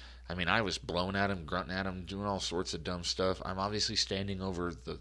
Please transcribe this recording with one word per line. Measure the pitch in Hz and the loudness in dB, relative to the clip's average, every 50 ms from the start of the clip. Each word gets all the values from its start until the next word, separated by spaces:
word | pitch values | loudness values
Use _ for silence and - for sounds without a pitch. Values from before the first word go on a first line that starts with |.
| - - - - - - | -16 -16 -16 -14 -8 -6
I | 90 | -2
mean, | 90 85 | 0 2
I | 85 98 113 | 4 4 4
was | 110 90 80 | 4 2 0
blowing | - - - 82 87 90 95 98 | -2 -2 0 0 2 2 2 2
at | 98 101 101 | 2 2 2
'em, | 98 90 78 | 2 -2 -2
grunting | 76 90 90 - - 92 | -2 -2 -2 0 0 -2
at | 95 95 | -2 -2
'em, | 95 92 92 87 | -2 -2 -4 -6
doing | 90 98 98 101 | -6 -4 -2 0
all | 104 98 92 | 0 0 0
sorts | - - 85 87 92 - - | 0 0 0 0 0 0 -4
of | 85 76 | -4 -2
dumb | 92 90 90 87 | -2 -4 -2 -2
stuff. | - - - 92 95 92 - - | -2 0 2 2 2 2 0 -2
I'm | - 95 92 | -4 0 0
obviously | 98 104 107 104 101 - 107 | 0 2 2 2 2 2 2
standing | - - - 98 95 98 98 98 92 | 2 2 2 2 0 0 0 -2 0
over | 95 95 90 85 87 87 82 | 0 0 0 0 0 -2 -2
the, | - - 82 82 - | -4 -6 -8 -8 -6